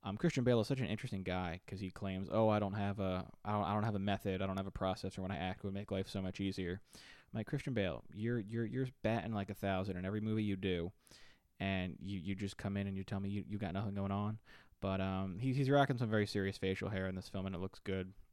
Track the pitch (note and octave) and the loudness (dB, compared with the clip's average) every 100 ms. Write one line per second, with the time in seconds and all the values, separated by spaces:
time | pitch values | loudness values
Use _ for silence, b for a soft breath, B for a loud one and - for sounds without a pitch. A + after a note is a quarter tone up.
0 | - G2+ F3 C#3 B2 A#2+ G#2 C3 G2 G#2+ | -4 0 2 4 4 6 4 0 0 -2
1 | - F#2+ F#2 F#2 F2+ F2 - F#2+ F#2+ - | -2 -4 -2 -2 -2 -6 -8 -6 -6 -4
2 | G2 F#2+ G2 A2 A2 G#2+ G2+ G2 G2+ G#2 | -4 -2 0 6 6 6 2 0 0 0
3 | F#2+ F#2 - - G#2 G#2+ F2+ G#2 A2 G2+ | 0 0 -4 -10 -2 0 2 2 2 2
4 | G2 G2 G#2 F#2 G2 F#2+ F#2+ - F#2+ F#2 | 2 2 0 0 0 0 -4 -2 0 0
5 | F#2+ - F#2 F2+ F#2 F#2+ G2+ G2 G2+ F#2+ | -4 -4 -4 -2 -2 -2 -4 -6 -2 -2
6 | F#2+ G2 F#2+ - G2 F#2+ F2+ F#2 - - | 0 -2 -4 0 -2 0 -2 -4 -8 -20
7 | - - - A#2 G#2+ C#3+ D3 A#2 F#2+ B1 | -20 -20 -10 -8 -4 -4 0 0 2 0
8 | - E2+ A2+ A#2+ G2+ A#2 A2+ B2+ C3 - | -8 -4 -2 0 -2 -2 -2 0 -2 0
9 | A2 A2+ G2+ G#2+ G2 G2+ G2 F#2+ F#2+ F#2 | 0 0 0 -2 -2 -2 0 2 0 -2
10 | F#2 G#2+ G#2+ A2 G#2+ F#2+ F#2+ F2 E2+ - | -2 0 0 2 2 2 2 2 0 -6
11 | B B B B B _ G2 F#2+ F#2 B1+ | B B B B B _ 0 0 0 -4
12 | G2 G2 E2 G2 G2+ - G2+ G2+ G2 F#2+ | -6 -4 -2 -2 -2 -4 -2 0 0 -2
13 | F#2+ G2 G2 G2+ - G2+ G2+ F#2 G2+ G2+ | -2 -2 0 -2 -2 -4 -2 -2 -2 -2
14 | G2 G2 G#2 G#2+ B B B - F#2+ F#2+ | 0 2 0 -4 B B B -6 0 0
15 | F#2+ F#2+ F#2+ F2+ C3 C3 C3+ C#3+ C3+ B2 | 0 0 -2 -2 0 2 6 6 6 2
16 | A#2+ A2 G#2 G#2 G2 - F#2+ F#2+ G2 G2 | 4 4 4 2 0 0 0 0 -2 -2
17 | F#2+ F#2 - G2 F#2+ F2+ F#2 - - F#2+ | -2 -4 -6 -4 -4 -4 -6 -6 -4 -2
18 | F#2 G2+ - | -2 -8 -20